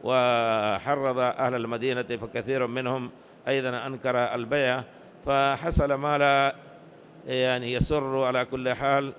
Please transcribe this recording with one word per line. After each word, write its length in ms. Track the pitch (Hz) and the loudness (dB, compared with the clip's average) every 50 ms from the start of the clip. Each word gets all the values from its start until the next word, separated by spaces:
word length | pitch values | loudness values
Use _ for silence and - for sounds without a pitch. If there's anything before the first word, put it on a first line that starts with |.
| - | 0
وحرض 1160 | 123 127 127 123 123 120 117 117 117 113 110 104 107 101 95 - 135 143 143 135 135 127 127 | 2 2 4 4 4 4 2 2 2 2 2 2 0 0 -2 0 -2 -2 0 0 -2 0 2
أهل 360 | 123 123 - - 131 123 127 | 0 0 0 0 0 0 0
المدينة 460 | 120 113 113 120 113 117 131 123 123 | -2 -4 -4 -4 -2 -2 -2 -2 -2
فكثير 680 | 120 120 120 104 110 107 - 120 101 117 135 135 127 | -2 -4 -6 -6 -6 -6 -6 -6 -4 -2 0 0 0
منهم 420 | 117 120 131 127 123 127 131 123 123 - - - - - - - | -2 -2 -4 -2 -2 -4 -4 -6 -8 -12 -18 -20 -20 -20 -10 -4
أيضًا 400 | 123 135 135 131 127 123 120 117 | -2 -2 0 0 -2 -4 -4 -6
أنكر 300 | 135 135 120 - 131 123 | -8 -10 -4 -2 0 0
البيعة، 680 | 123 120 110 120 120 117 113 139 147 135 127 123 127 123 - - - - - - - - | 2 0 0 -2 -4 -4 -2 0 0 2 2 0 -2 -4 -10 -18 -20 -20 -20 -20 -10 -2
فحصل 680 | 143 139 139 135 139 135 127 151 170 160 147 147 143 139 | 0 2 4 4 2 0 0 -4 0 2 2 2 2 0
ما 240 | 135 143 147 147 | -2 0 0 2
لا، 380 | 143 143 139 139 139 139 139 - - - - - - - - - - - - - - - | 4 4 4 4 4 2 2 0 -4 -16 -20 -20 -20 -20 -20 -20 -20 -20 -20 -20 -16 -8
يعني، 460 | - 131 131 127 131 127 123 123 120 123 | -4 -2 0 2 2 0 -2 -2 -4 0
يسر 500 | 123 - - 156 151 135 135 135 135 135 | 0 0 0 0 -2 0 0 0 0 0
على 220 | 127 127 127 127 | 2 2 0 -2
كل 280 | - 131 131 127 127 123 | -2 -4 -4 -2 -2 -2
حال 400 | - 139 139 139 139 139 139 - | 0 0 2 2 2 0 -2 -8